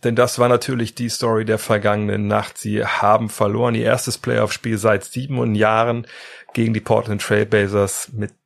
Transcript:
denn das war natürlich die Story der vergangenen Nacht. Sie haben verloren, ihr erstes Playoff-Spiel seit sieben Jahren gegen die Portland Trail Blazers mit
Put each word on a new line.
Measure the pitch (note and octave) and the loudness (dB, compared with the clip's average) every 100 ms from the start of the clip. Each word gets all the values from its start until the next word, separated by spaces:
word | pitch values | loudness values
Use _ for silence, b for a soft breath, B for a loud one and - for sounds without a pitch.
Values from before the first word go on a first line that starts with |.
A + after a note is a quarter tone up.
denn | A#2+ | 0
das | A2+ B2 - | 2 2 2
war | B2 | 2
natürlich | A#2+ - B2 A2+ | 2 2 -4 -4
die | - A#2+ | -4 -6
Story | - A#2 A2 | -2 0 0
der | A2 A2 | 0 -2
vergangenen | - G#2+ G2+ G#2 G#2 G#2 G2+ | 0 0 2 0 0 -2 0
Nacht. | G#2 - - | 0 -2 -8
Sie | A#2 G#2 | -4 -2
haben | A2 - G2+ A2 A2 | -2 0 4 4 2
verloren, | - G#2 A2 B2 | 0 0 2 0
ihr | A2+ | 2
erstes | A2+ B2+ - - | 2 0 -2 -6
Playoff-Spiel | B2 A#2 G#2+ - A#2 A2 | -2 0 0 -2 -4 0
seit | A2 G2+ | 2 2
sieben | - B2+ C#3 B2+ A#2+ G#2 | -2 -10 -6 -2 0 2
Jahren | G#2+ A2 A#2 A#2 A2 B B B B | 2 4 2 -2 -6 B B B B
gegen | - A2+ | -2 0
die | A2 | 0
Portland | - A2 A2 G2+ | 0 0 0 -6
Trail | - G#2 G#2 | 0 0 2
Blazers | G#2+ G2 G2+ G2 - - | 2 2 2 0 -2 -8
mit | A2+ G#2 - | -8 -8 -10